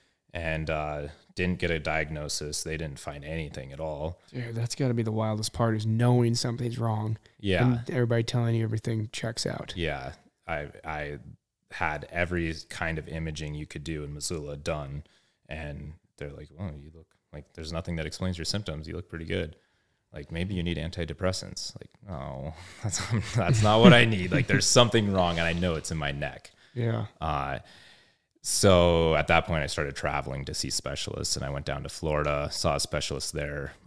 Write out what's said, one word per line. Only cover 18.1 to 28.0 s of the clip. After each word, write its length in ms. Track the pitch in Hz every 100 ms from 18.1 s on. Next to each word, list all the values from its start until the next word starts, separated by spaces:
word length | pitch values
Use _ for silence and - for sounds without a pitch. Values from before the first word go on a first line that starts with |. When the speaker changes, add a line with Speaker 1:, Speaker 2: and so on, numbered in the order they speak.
| - 92 85
Speaker 1:
your 80 | 85
symptoms. 420 | 101 101 78 78
You 80 | 87
look 120 | -
pretty 160 | 82 82
good. 300 | 90 80 - _ _ _ _ _
Like, 180 | - 69
maybe 220 | - 92
you 100 | 92
need 140 | 85 82
antidepressants." 960 | 80 90 82 - 92 92 - - - -
Like, 100 | - _ 101
"No, 460 | 78 69 67 67 - -
<laughs> 160 | -
that's, 180 | 107 - - 107 - 113
that's 280 | 87 113
not 160 | 104 110
what 140 | 117
I 100 | 120 117
need. 260 | 101 92
Like, 140 | 90 -
there's 180 | 101 -
something 460 | 123 120 117 101
wrong, 260 | 95 87 85
and 80 | 85
I 60 |
know 220 | 85 90 80
it's 160 | -
in 60 | 80
my 140 | 71
neck." 400 | 71 71 64 - _ _
Speaker 2:
Yeah. 320 | 120 113 113 110 -
Speaker 1:
Uh, 380 | 80 73 69 67 - - - -